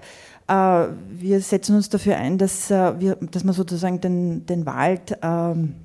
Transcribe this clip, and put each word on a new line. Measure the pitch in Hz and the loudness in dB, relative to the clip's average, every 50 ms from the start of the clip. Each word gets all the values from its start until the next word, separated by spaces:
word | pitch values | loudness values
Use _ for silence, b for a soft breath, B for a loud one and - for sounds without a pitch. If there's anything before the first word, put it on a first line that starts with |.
| B B B B B B B B B - | B B B B B B B B B 0
äh, | 196 190 190 190 180 170 165 - - - - - | 2 4 4 4 4 4 2 0 -2 -10 -14 -16
wir | 110 180 180 190 196 196 | -14 -8 -2 0 2 2
setzen | 190 - 202 190 - - 208 | 2 0 0 0 2 4 4
uns | 208 196 - | 4 4 2
dafür | - 196 - 202 190 78 | -2 0 2 0 0 0
ein, | 120 131 185 185 | 0 0 2 2
dass, | 196 185 - - - - | 2 0 0 -4 -2 0
äh, | 202 190 185 175 117 175 | 2 4 4 2 2 0
wir, | 185 190 190 | 0 0 0
dass | - - - - 180 170 | -2 -6 -6 -6 -2 0
man | 190 180 | 0 0
sozusagen | 180 185 170 180 165 185 185 180 180 | 0 -2 -2 -4 -4 -2 -2 -2 -2
den, | 185 180 180 175 175 175 165 165 165 | -2 0 0 0 0 -2 -2 -4 -4
den | - 175 170 160 139 | -4 -4 -4 -2 -4
Wald, | 127 127 139 175 185 180 - - - - - | -2 0 0 0 0 -2 -4 -8 -8 -6 -2
ähm, | 165 170 170 170 170 165 165 165 147 - - | -2 -2 0 -2 -2 -2 -2 -2 -4 -4 -8